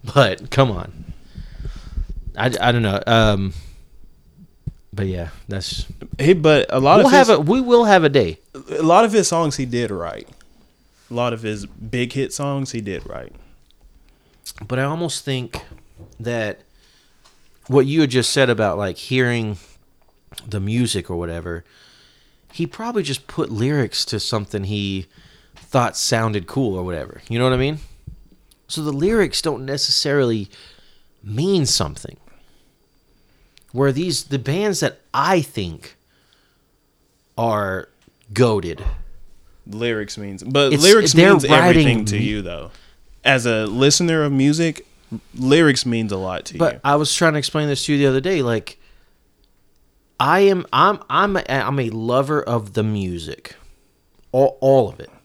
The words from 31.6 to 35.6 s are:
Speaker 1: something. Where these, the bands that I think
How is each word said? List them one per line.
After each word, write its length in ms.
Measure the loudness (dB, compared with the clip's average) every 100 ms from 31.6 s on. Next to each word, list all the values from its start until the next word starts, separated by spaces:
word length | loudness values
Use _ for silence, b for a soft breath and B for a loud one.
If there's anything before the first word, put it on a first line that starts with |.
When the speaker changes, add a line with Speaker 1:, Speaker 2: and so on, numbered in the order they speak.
| 2
Speaker 1:
something. 520 | 0 -2 -8 -16 -18 _ -20 _ _ _ _ _ _ _ _ _ _ _ _ _
Where 200 | -2 0
these, 320 | 0 -2 -4 -4
the 140 | -6
bands 400 | -2 -2 -2 0
that 200 | -4 -6 _
I 280 | -2 2 0
think 540 | 0 -6